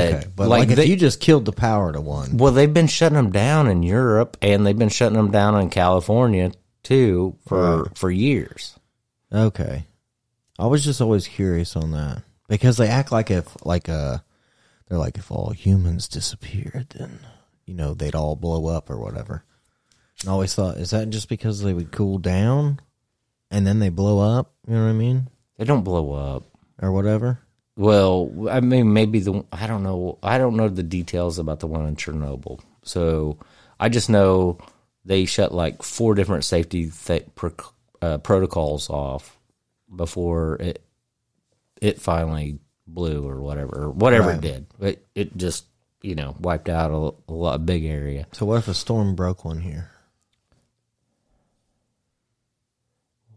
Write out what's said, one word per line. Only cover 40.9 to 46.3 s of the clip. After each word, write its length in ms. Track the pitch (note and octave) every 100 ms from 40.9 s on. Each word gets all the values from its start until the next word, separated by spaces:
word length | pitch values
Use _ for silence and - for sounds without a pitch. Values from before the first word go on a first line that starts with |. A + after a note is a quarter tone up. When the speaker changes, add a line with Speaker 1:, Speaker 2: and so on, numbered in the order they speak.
| _ _ _ _ _ _ _ _ -
Speaker 2:
it 180 | G#2 -
finally 580 | - E2 E2 D#2 D2 D2 _ _ -
blew 400 | E2 E2+ D2+ C#2
or 140 | C2+
whatever, 420 | C#2 C#2+ C#2 -
or 60 | D2
whatever 380 | C#2+ A#2+ A#2 F#2
Speaker 1:
Right. 80 | D#2+
Speaker 2:
it 40 |
did. 240 | D2+ C2+ - -
It, 260 | G2 - _ -
it 220 | G2+ -
just, 280 | F2+ - - _ _ _
you 140 | G#2 D#2
know, 200 | C#2